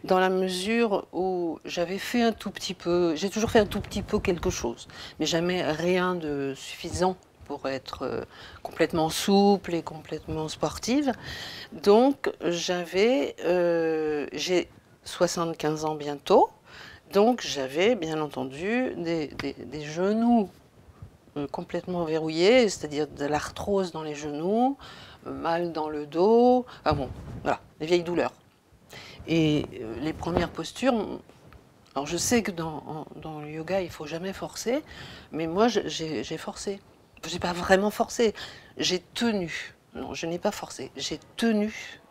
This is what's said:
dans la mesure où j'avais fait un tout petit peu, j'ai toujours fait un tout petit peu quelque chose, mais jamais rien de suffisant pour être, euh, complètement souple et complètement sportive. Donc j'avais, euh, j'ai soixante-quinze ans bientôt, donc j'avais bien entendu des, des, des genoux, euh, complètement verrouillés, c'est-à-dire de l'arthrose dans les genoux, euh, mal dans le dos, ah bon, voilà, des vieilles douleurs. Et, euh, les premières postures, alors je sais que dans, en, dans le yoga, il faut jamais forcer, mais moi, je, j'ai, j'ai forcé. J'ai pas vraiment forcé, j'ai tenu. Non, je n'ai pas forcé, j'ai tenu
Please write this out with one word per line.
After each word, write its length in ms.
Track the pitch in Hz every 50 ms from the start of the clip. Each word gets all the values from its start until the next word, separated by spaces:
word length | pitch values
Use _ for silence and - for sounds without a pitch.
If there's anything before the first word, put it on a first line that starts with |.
| -
dans 160 | - 190 185
la 100 | 185 185
mesure 760 | 190 185 190 185 185 180 185 208 226 233 233 220 202 180 - _
où 480 | - 165 185 190 185 180 175 165 156 - _
j'avais 320 | - - 175 175 165 190
fait 240 | 196 - - - 240
un 120 | 233 233 226
tout 180 | - - 208
petit 240 | - - - - 185
peu, 400 | - - 175 175 180 180 165 160
j'ai 160 | 147 185 202
toujours 180 | - 214 208 -
fait 80 | -
un 80 | 226 208
tout 160 | 170 - 208
petit 220 | - - - 208 190
peu 160 | - - 208
quelque 320 | - - 180 165 - 185
chose, 360 | 180 - - 117 117 - - - - - - - - -
mais 60 | 151
jamais 380 | 151 160 165 170 175 180 180 147
rien 500 | 135 156 151 165 175 180 185 180 180 180
de 400 | 175 160 151 147 143 139 139 131
suffisant 640 | - - - - - - 170 147 156 180 185 185 - - _ _ _ -
pour 220 | - 143 143 -
être, 360 | 135 135 131 - - - - 139
euh, 180 | 127 - - - - - - - - - -
complètement 480 | - - - - 165 160 - 170 160 160
souple 640 | 160 - - - 196 196 202 202 202 185 - - 170
et 80 | 165
complètement 680 | 160 - 156 160 151 - 160 151 - - 156 156 156
sportive. 640 | 156 - - - 151 - - - - 240 285 294 269 226 - - - - - - - - - - -
Donc 600 | - 160 - 202 202 220 247 277 277 - - - - - -
j'avais, 920 | 160 175 170 165 - 180 180 175 165 - 185 208 233 262 285 277 - - - -
euh, 840 | - 180 180 175 175 170 165 165 160 160 156 156 151 151 147 139 - -
j'ai 360 | 147 147 175 185 175 - - - - _ _ - _ _
soixante-quinze 800 | - - - 180 170 - 180 170 165 165 - - 151 156 156 156
ans 120 | 156 156
bientôt, 560 | 151 147 147 147 139 - - 185 247 381 - - _ _ - - - - - - - _ -
donc 300 | - 196 208 233 247 226
j'avais 540 | - 143 139 143 131 131 135 156 185 220 254
bien 260 | 202 160 160 156 156
entendu 720 | 151 147 135 131 127 131 131 143 170 202 226 247 254 - -
des, 300 | - 175 165 170 165 151 -
des, 240 | - - - 139 -
des 280 | - - - - 151
genoux, 680 | 151 147 151 165 185 196 214 226 233 240 240 233 202 180 - - _ - _ - - - - - - - _ - _ - _
euh, 100 | 147 143
complètement 560 | 139 - - 175 - - 175 165 - 180 175 170
verrouillés, 640 | 156 160 160 160 160 160 160 175 196 247 262 240
c'est-à-dire 400 | 202 - - - 151 147 143 151
de 180 | 143 - 139 139
l'arthrose 680 | 143 151 151 - - - - - - 202 196 190 175 -
dans 100 | 156 156
les 120 | 156 151
genoux, 600 | 143 147 151 147 143 160 180 208 226 247 262 277 - - - - - - - - - -
euh, 60 | - 135
mal 380 | 135 143 160 170 170 175 170
dans 160 | 160 160 156
le 180 | 151 151 147 151
dos, 600 | 147 143 160 180 208 226 233 240 247 247 254 240 - - - -
ah 80 | -
bon, 180 | 156 147 135 - - - - - - - -
voilà, 180 | - 127 - - - _ _
des 60 | 151
vieilles 180 | 156 180 175 170
douleurs. 300 | 165 175 170 123 123 - - _ _ _ _ _ _ - - _ - - - - - - - -
Et, 380 | - 160 165 160 156 151 147 - - -
euh, 200 | - 113 110 113 117
les 100 | 135 160
premières 380 | 156 - - 170 165 - 170 160
postures, 720 | - - 165 - - - 240 269 247 220 190 - - - - - - - - - - - - _ _ _ _ _ _
alors 100 | 135 143
je 120 | 147 170
sais 260 | 170 - - 247 240 190
que 80 | 208
dans, 320 | 185 165 165 160 156 - -
en, 200 | - 156 156 143 - - -
dans 200 | 156 156 156 151
le 100 | 147 151
yoga, 300 | 151 160 160 160 185 196
il 100 | 185 156
faut 160 | - - 156
jamais 280 | 147 156 160 180 190 196
forcer, 500 | - 180 156 - - - 220 247 302 311 - - - - - - - - -
mais 160 | - 151 165
moi, 220 | 160 165 190 220 247
je, 100 | 214 208 143
j'ai, 380 | 151 151 - 160 156 156 107 131
j'ai 140 | - 165
forcé. 440 | 160 - - 202 - - 208 196 196 - - - _ _ _ _ - -
J'ai 140 | 165 165 175
pas 140 | - 175 175
vraiment 380 | 175 170 - 190 190 202 208
forcé, 420 | - - 233 - - - 240 214 - - - - - - - - -
j'ai 220 | - 151 147 165 180
tenu. 760 | - - - - 240 233 214 202 175 156 - - - - - _ _ _ -
Non, 200 | - - - -
je 120 | - -
n'ai 140 | 165 170 175
pas 120 | - 214
forcé, 400 | 202 - - - - - 127 135 -
j'ai 220 | 135 139 - 160 151 - - -
tenu 640 | - 233 233 220 208 208 220 - - - - - - _ _